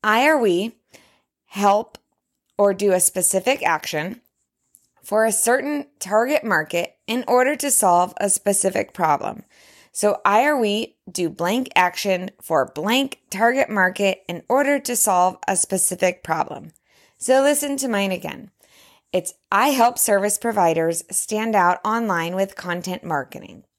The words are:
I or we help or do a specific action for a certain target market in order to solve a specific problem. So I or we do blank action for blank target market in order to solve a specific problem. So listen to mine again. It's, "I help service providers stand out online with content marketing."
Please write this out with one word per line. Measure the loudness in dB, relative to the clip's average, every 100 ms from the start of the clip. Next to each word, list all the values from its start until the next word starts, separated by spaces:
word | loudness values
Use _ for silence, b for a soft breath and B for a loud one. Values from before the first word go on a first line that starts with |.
I | 2 2 4
or | 4
we | 2 2 -2 -8 _ b b b b _ _
help | 0 2 2 0 -16 _ _ _ _ _ 0
or | 2
do | 2 2
a | 2
specific | 0 0 0 0 0 0
action | 0 -2 -4 -6 -6 -10 _ _ _ _ _ _ _ _
for | -4 0
a | 2
certain | 0 0 0 0 -6 -8 _
target | -2 0 2 0
market | 0 -2 0 -4 -4 _ -6
in | -6 0
order | 2 2 0
to | -2
solve | 2 4 4 2 -2
a | -2
specific | 0 0 0 0 -2 -6
problem. | -2 0 0 -2 -10 -18 b b b b
So | -2 0 2
I | 2 4
or | 4 2
we | 0 -2 -4 _ -14
do | -6 -6
blank | -2 -2 -2 0
action | 2 0 0 -2 -2 -4 _
for | -2 0 0
blank | -4 -2 0 -2 -8 _
target | 0 0 2 -2
market | 0 0 2 -2 -2 -8
in | -12 -2
order | 0 2 -2
to | -2
solve | -2 0 2 2 0 -4
a | -4
specific | -2 -2 -4 0 -2 -2
problem. | -6 -4 -4 -8 -16 _ b b b b
So | 2 4
listen | 4 0 -2 -4
to | -2
mine | -2 -2
again. | -4 -8 -12 -16 _ b b b b b
It's, | -4 -4 -16 _
"I | 0 2
help | 4 2 2
service | 0 2 0 -2
providers | -2 2 2 2 0 -2 -6
stand | -8 -4 -4 0 2
out | 2 2 -2
online | -2 0 -2 -2 -2
with | -4
content | -6 -6 -6 -6 -8
marketing." | -4 -4 -4 -14 -18 -20 _